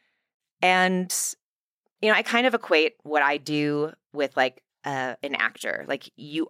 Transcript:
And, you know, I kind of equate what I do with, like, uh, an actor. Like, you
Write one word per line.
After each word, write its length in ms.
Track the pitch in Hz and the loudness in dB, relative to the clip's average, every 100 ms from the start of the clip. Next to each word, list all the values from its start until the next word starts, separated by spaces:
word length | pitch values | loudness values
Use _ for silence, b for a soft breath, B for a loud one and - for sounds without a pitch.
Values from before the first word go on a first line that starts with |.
| _ _ _ _ _ _ | _ _ _ _ _ _
And, 500 | 180 185 185 185 180 - - - _ _ _ _ _ _ | 2 4 2 0 -2 -4 -6 -10 _ _ _ _ _ _
you 100 | 214 | 2
know, 40 | |
I 80 | 208 | 2
kind 240 | 220 233 254 | 2 2 2
of 80 | |
equate 400 | 233 - 160 156 - | 0 2 2 2 -2
what 200 | 147 151 | -2 2
I 160 | 143 147 | 2 0
do 540 | 139 151 147 147 151 - _ | -2 -2 0 -2 -4 -8 _
with, 240 | 143 135 - | -4 -2 0
like, 260 | 131 - _ _ | 0 -2 _ _
uh, 320 | 143 135 127 - | -8 -6 -6 -6
an 120 | 139 | -6
actor. 500 | - - - 110 67 - | -2 -2 -4 -8 -6 -6
Like, 200 | 139 - - | -8 -10 -20
you 300 | 147 156 | -8 -6